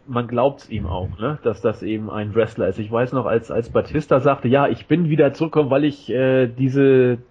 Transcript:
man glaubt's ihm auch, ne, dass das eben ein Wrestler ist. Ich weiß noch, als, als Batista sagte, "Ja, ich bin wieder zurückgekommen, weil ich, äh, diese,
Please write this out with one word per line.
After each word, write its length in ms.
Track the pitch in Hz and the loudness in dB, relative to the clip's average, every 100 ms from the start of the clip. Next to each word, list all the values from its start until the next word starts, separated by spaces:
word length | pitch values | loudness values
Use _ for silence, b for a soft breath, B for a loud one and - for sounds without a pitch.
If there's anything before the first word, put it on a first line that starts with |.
| - | -6
man 220 | 120 120 | -6 -2
glaubt's 420 | 120 135 139 - | 0 0 -2 -10
ihm 160 | 107 82 | -8 -6
auch, 320 | 92 95 95 | -6 -8 -6
ne, 200 | 113 151 | -6 -4
dass 180 | 120 104 | -4 -2
das 200 | 113 107 | -4 -4
eben 300 | 90 110 107 | -6 -6 -6
ein 240 | 85 104 101 | -8 -4 -2
Wrestler 320 | 110 - 95 | -2 -2 -4
ist. 100 | 95 | -4
Ich 140 | 107 | -4
weiß 200 | 117 127 | -2 -2
noch, 120 | 135 - | -2 -2
als, 240 | 117 - | -2 -2
als 200 | 113 117 | -6 -2
Batista 480 | 113 - 151 - 139 | -2 -2 -4 0 2
sagte, 280 | 139 135 120 | 2 0 2
"Ja, 180 | 135 143 | 2 2
ich 180 | - - | -2 -2
bin 240 | 165 170 | 0 0
wieder 240 | 156 143 | 2 2
zurückgekommen, 380 | 135 160 156 139 | 2 -2 0 2
weil 120 | 135 | 2
ich, 260 | 147 139 - | 0 -4 -6
äh, 340 | 117 131 131 123 | 0 2 2 0
diese, 720 | 120 135 135 135 131 123 120 - | 0 0 4 6 6 4 0 -6